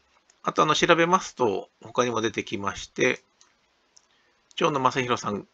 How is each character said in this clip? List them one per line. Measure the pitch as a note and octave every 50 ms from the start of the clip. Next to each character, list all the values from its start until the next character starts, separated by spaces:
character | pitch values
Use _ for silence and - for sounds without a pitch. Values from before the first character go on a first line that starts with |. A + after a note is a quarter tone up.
| _ _ _ _ _ _ _ _ - -
あ | D#3+
と | - E3
あ |
の、 | D#3 D3+
調 | - - E3 E3+
べ | D#3+ E3
ま | E3+ F3+ F#3
す | - - -
と | - C3 A2 F#2+ F#2+ - - _ _ -
他 | A2+ - - B2
に | B2
も | A#2 A2+
出 | A2 A2+
て | G#2 A2+ G2+
き | - - G2+
ま | G2+ G2 F#2
し | - - -
て、 | - - - B2+ - - _ _ _ _ _ _ _ _ _ _ _ _ _ _ _ _ _ _ _ _ _ _ _ _ _ _ -
蝶 | - F3+ E3
野 | D3+ C#3
正 | C3 B2+ - C#3+
洋 | B2+ B2 A#2+ A2
さ | - -
ん、 | G#2 G2 - -